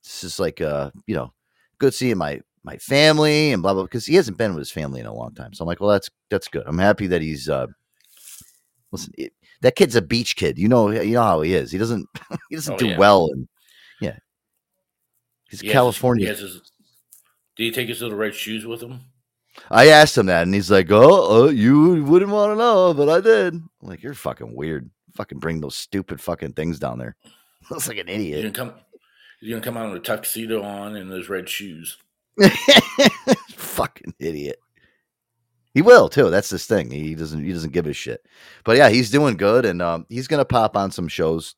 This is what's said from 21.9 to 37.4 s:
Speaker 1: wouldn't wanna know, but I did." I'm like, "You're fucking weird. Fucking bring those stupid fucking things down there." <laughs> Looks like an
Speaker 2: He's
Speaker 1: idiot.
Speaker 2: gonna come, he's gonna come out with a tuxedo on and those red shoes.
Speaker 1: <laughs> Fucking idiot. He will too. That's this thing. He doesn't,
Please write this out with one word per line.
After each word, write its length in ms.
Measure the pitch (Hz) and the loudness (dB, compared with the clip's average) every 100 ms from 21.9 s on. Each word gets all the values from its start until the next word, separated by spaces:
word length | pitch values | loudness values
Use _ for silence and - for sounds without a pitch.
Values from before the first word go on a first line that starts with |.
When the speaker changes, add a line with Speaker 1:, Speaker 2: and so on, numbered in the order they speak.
| 175 | 4
Speaker 1:
wouldn't 260 | 143 175 196 | 4 4 4
wanna 260 | 208 202 214 | 0 0 0
know, 380 | 240 208 185 | 2 4 2
but 140 | 147 143 | 2 2
I 100 | 165 | 2
did." 340 | 208 220 185 | 4 2 2
I'm 160 | 165 165 _ | -4 -14 _
like, 200 | 92 87 | -18 -16
"You're 120 | 127 | -16
fucking 400 | 143 - 60 57 | -12 -10 -10 -14
weird. 340 | 58 78 76 60 _ _ | -10 -8 -8 -10 _ _
Fucking 260 | - 101 69 | -16 -14 -10
bring 200 | 78 80 | -8 -6
those 160 | 73 - | -8 -12
stupid 440 | - 101 92 80 | -10 -10 -8 -12
fucking 320 | - 85 78 | -10 -10 -10
things 240 | 65 82 76 | -8 -8 -6
down 200 | 69 60 | -8 -10
there." 180 | 60 - _ _ | -14 -18 _ _
<laughs> 280 | _ _ - | _ _ -16
Looks 160 | - - | -12 -10
like 120 | 107 | -12
an 80 | 87 | -10
Speaker 2:
He's 80 | 101 | -8
Speaker 1:
idiot. 380 | 92 76 107 | -8 -8 -8
Speaker 2:
gonna 160 | 98 123 | -10 -12
come, 100 | - _ _ _ _ _ _ | -16 _ _ _ _ _ _
he's 100 | 107 | -14
gonna 120 | 113 | -12
come 140 | 120 117 | -10 -10
out 160 | 110 | -10
with 80 | 92 | -10
a 40 | |
tuxedo 580 | - - - 113 113 110 | -8 -8 -8 -10 -8 -8
on 340 | 101 101 101 107 | -8 -12 -14 -14
and 140 | 92 | -14
those 180 | 92 90 | -14 -10
red 200 | 98 90 | -10 -10
shoes. 480 | - 101 80 82 - _ _ _ - | -12 -12 -16 -18 -20 _ _ _ 2
Speaker 1:
<laughs> 100 | 196 - - 277 - - 269 - - 262 - - | 2 2 4 4 4 2 0 0 -4 -4 -4 -18
Fucking 580 | - - - - - - | -12 -8 -8 -8 -20 -12
idiot. 380 | 78 76 71 - _ _ _ _ _ _ _ _ _ _ _ | -10 -8 -10 -12 _ _ _ _ _ _ _ _ _ _ _
He 80 | 135 | 2
will 260 | 196 247 87 | 8 8 8
too. 220 | - 110 | 4 2
That's 200 | 90 - | 2 -2
this 160 | 90 - | -6 -2
thing. 240 | 107 64 | -2 -2
He 240 | 69 78 | -8 -10
doesn't, 300 | 80 80 78 | -10 -10 -8